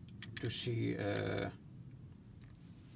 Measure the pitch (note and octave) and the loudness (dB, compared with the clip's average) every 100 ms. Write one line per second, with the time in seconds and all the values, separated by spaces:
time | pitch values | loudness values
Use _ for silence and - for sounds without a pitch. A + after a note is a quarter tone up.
0 | - - - - A2+ - B2 A2+ A2+ A2+ | -10 -8 -2 2 2 2 2 4 4 4
1 | G2+ G2+ G#2 G2+ - - - - - - | 4 4 4 2 2 -2 -12 -12 -12 -12
2 | - - - - - - - - - | -12 -14 -14 -14 -14 -14 -14 -14 -14